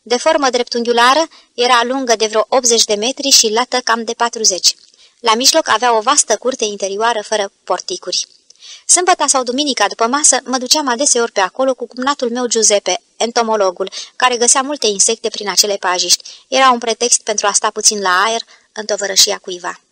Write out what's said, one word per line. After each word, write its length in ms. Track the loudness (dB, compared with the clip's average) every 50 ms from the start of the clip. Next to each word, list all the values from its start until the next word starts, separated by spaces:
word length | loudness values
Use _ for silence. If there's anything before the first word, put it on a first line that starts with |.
De 160 | _ -2 -2
formă 320 | 0 2 2 2 4 2 0
dreptunghiulară, 760 | 0 0 -4 -4 -4 -4 -2 0 2 4 4 4 4 4 0 -2 -6 -20 _ _ _
era 280 | -2 2 2 4 2 2
lungă 320 | 0 -2 -4 0 0 0
de 120 | 0 0
vreo 180 | 0 0 0 0 _
optzeci 340 | 0 2 2 2 2 2 2
de 120 | 0 0
metri 340 | -2 -2 -4 -4 -4 -2 2
și 200 | 2 2 2 2
lată 300 | 0 0 0 _ -2 -2 0
cam 200 | 0 -2 -2 -2
de 100 | -8 -2
patruzeci. 640 | -2 -2 -2 -2 -2 -2 -2 -2 0 -2 -2 -2 _ -20 _ _ _ -20 _ _ _
La 140 | 0 0 2
mijloc 340 | 2 2 2 2 2 2
avea 300 | 2 0 2 2 2 2
o 40 | 2
vastă 360 | 2 2 0 0 2 0 0
curte 260 | 0 0 -4 -2 -2 -4
interioară 580 | -6 -4 -6 -6 -6 -4 -2 0 0 0 -2 -4
fără 240 | -4 -2 -2 -2 -4 _ _ _
porticuri. 640 | -4 -4 -4 -4 -10 -10 -10 -8 -6 -6 -6 -6 _ _ _ _ _ _ _ -20 -20 -20 -16 _
Sâmbăta 400 | 0 0 2 4 2 2 2 2
sau 160 | 0 0 0 0
duminica 440 | -2 -4 -4 -2 -2 0 0 0
după 200 | -2 0 -2 -2
masă 300 | 0 0 0 2 2 0 0 -2
mă 140 | -4 -6
duceam 300 | -6 -2 0 0 0 0
adeseori 440 | -2 -2 0 0 0 2 0 0 0
pe 80 | _ -2
acolo 340 | -2 -2 _ -2 -2 -2 -2
cu 140 | _ -8
cumnatul 440 | -12 -8 -6 -4 -4 -2 -2 -4 -4
meu 160 | -4 -4 -2
Giuseppe, 540 | -2 0 2 2 4 2 2 _ -2 -4 -4 _ _ _
entomologul, 760 | _ -4 0 0 -2 0 0 2 2 2 0 0 -2 -8 -8 -6 -14 -16 -16 _
care 220 | _ 0 0 2
găsea 240 | 2 2 2 2 2
multe 260 | 0 -2 -6 -2 -2
insecte 420 | -2 0 0 0 0 0 -2 -4 -6
prin 200 | -6 -6 -8 -4
acele 260 | 0 0 0 0 -2
pajiști. 540 | -2 -2 -2 -2 -2 0 0 -2 -2 -2 -20 -20 -20 _
Era 220 | _ 0 4 4 4
un 100 | 4 2
pretext 420 | 0 -4 -2 _ 0 -2 -2 -2
pentru 260 | -2 -4 -4 0 -2
a 40 | 0
sta 180 | 0 0 -2 -2
puțin 320 | -4 0 0 0 0 2
la 220 | 0 2 2 2 2
aer 160 | 0 -2 -4 -6 _ -20 _ _ _
în 140 | _ -12 -4
tovărășia 520 | -4 -4 -4 -4 -2 0 0 2 0 0
cuiva. 420 | -6 _ -12 -12 -8 -8 -10 -10 -10 _ _